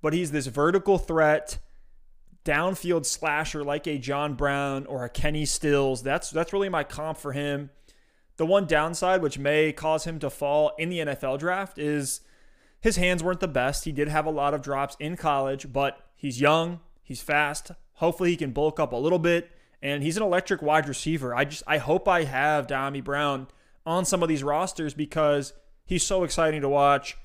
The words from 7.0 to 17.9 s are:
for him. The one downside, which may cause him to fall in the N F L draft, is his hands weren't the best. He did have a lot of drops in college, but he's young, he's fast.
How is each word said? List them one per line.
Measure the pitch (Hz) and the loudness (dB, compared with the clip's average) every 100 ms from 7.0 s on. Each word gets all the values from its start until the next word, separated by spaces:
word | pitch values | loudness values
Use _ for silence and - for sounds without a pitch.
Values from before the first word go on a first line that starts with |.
| 156 156 | -8 -8
for | 143 | -6
him. | 139 143 143 143 _ _ _ _ _ _ - | -4 -2 -4 -6 _ _ _ _ _ _ -4
The | 165 | 2
one | 196 175 | 4 4
downside, | 156 156 170 180 185 | 2 2 0 2 4
which | 151 135 | 2 0
may | 143 151 156 | 2 4 2
cause | 151 156 156 | 0 0 0
him | 170 160 | -2 -6
to | 139 | -6
fall | - 143 147 151 151 | -4 0 2 2 0
in | 165 | -4
the | 180 | -2
N | 147 | -4
F | 135 | -4
L | 135 135 | -4 -2
draft, | 165 185 190 - | -2 -2 -4 -6
is | 147 147 135 - - _ - _ _ _ | -2 -2 -2 -8 -10 _ -20 _ _ _
his | 226 175 | 0 2
hands | 180 180 | 2 2
weren't | 165 180 | 0 -2
the | 180 | -2
best. | 131 127 143 | 0 0 -2
He | - | -6
did | 139 147 | -2 0
have | 156 156 | 0 0
a | |
lot | 151 143 | 0 0
of | 147 | -2
drops | 135 139 139 - | -4 -4 -4 -6
in | 151 175 | -8 -4
college, | 160 143 135 135 143 | 0 0 0 -4 -4
but | 131 139 - - | 0 -2 -2 -20
he's | _ 139 120 | _ -8 2
young, | 143 160 165 175 - - | 4 4 2 -6 -14 -20
he's | - 131 | -14 -12
fast. | - 147 147 147 - 180 - | 0 2 2 -2 -10 -18 -20